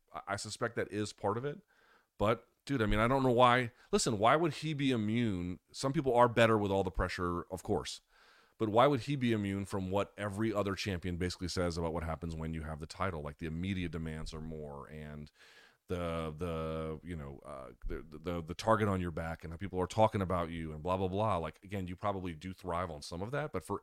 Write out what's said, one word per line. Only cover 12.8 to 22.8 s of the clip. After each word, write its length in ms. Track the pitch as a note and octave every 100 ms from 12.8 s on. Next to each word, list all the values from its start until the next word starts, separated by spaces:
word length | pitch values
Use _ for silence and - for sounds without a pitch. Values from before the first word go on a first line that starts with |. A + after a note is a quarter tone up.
| D#2
title? 360 | - F#2 E2
Like, 160 | D2 D2
the 120 | D#2+
media 380 | D#2+ F#2 F#2 F2
demands 460 | E2 D#2+ D#2 D#2
are 80 | D#2+
more, 460 | D#2+ D#2 D2 C#2+ C2+
and 420 | D2+ D2+ D2+ D2+ _ - - - _ -
the, 440 | F2+ E2+ E2 D#2+ D2+
the, 640 | F2 D#2+ D#2+ D#2+ D#2+ D#2
you 120 | D#2+ E2
know, 240 | C#2+ C#2 C#2
uh, 260 | C#2 B1+ - -
the, 180 | E2 D2 D#2+
the, 200 | D#2+ F2
the 100 | D#2+
target 340 | F2 A2 A2 G#2
on 140 | F#2+
your 100 | F2
back, 320 | D#2 E2 E2
and 80 | E2
how 60 | E2
people 240 | G2 F#2
are 60 | F2+
talking 340 | - A2 G#2
about 280 | F2+ F2+ E2
you, 220 | E2+ D#2+
and 100 | D#2
blah, 140 | E2 F#2
blah, 140 | F#2+
blah. 280 | F#2+ A2 F2+
Like, 220 | D#2+ -
again, 240 | G2 G2+ F2+
you 80 | F2+
probably 380 | G#2 G2 F2+
do 200 | D#2+ F2+
thrive 360 | F#2 F#2 E2+